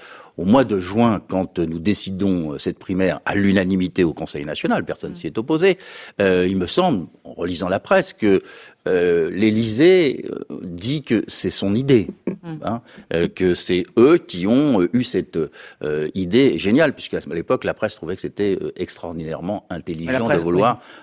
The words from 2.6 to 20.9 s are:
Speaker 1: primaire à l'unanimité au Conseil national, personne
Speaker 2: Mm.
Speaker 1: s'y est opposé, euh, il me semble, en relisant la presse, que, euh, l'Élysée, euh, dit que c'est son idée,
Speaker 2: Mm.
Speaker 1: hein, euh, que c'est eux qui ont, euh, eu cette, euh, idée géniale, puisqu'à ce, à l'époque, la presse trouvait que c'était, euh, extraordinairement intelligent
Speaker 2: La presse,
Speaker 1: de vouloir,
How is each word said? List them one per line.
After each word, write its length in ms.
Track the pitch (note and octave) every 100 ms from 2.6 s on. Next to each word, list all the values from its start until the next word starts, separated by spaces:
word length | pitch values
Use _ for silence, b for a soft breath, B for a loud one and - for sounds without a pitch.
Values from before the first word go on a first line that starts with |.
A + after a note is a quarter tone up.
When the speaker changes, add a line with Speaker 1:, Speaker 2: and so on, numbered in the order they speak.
| F#2 D#2+
Speaker 1:
primaire 420 | - F#2 F#2 D2+
à 100 | -
l'unanimité 720 | G2 G2+ G2 F#2 F#2+ F2+ -
au 80 | E2+
Conseil 320 | C#2+ D#2+ D#2
national, 400 | D2 D2+ A#3+ G#3
personne 280 | - - -
Speaker 2:
Mm. 20 |
Speaker 1:
s'y 120 | F2 -
est 100 | -
opposé, 380 | C3 D#3+ F#3+ F3+ B B B -
euh, 260 | G2 F2+ F#2
il 80 | F#2+
me 100 | F2
semble, 400 | - F#3 A2 D#2 _
en 80 | -
relisant 360 | - F2 E2+ F2+
la 120 | F#2+
presse, 320 | - G3 -
que, 300 | - G#2 F#2+ B B B B -
euh, 420 | F2+ F2 E2+ E2
l'Élysée, 920 | F2+ A2 A2 A2+ G#2+ E3+ F#3 D3+ - -
euh, 280 | - - -
dit 400 | F#2 F2 G#2+ D3+
que 220 | - A2 -
c'est 220 | - F#2+
son 240 | - G2
idée, 340 | G#2 C#3 B2 F2 - -
Speaker 2:
Mm. 280 | G3 E3+ D#3
Speaker 1:
hein, 180 | B2+ A#2 B B B
euh, 140 | E2 E2+
que 260 | - F#2
c'est 300 | F2 - F2+ F2 -
eux 220 | C3 E3+
qui 280 | - F2+ F#2+
ont, 360 | B2 D3+ A2
euh, 80 | F2
eu 120 | A#2+
cette, 340 | B2 F#2+ D#2 E2 D2 B B B
euh, 260 | D2+ D2+ D2+
idée 440 | G2 F2 A2+ C3+ D#2+
géniale, 340 | F#2+ B2+ D#3
puisqu'à 280 | - - E2+
ce, 100 | D2
à 40 |
l'époque, 300 | E2 D#2+ B2+
la 100 | F#2+
presse 200 | - G#2+
trouvait 220 | - D#2+ G2
que 60 |
c'était, 360 | - - G2+ F#2
euh, 120 | D2+ -
extraordinairement 880 | F2+ - E2+ E2+ D#2+ D#2 F2 G#2 -
intelligent 420 | E2+ - D#2+ E2+
Speaker 2:
La 80 | B2+
presse, 180 | A#2+ E2+
Speaker 1:
de 40 |
vouloir, 380 | E2+ F2 A#2 A#2 B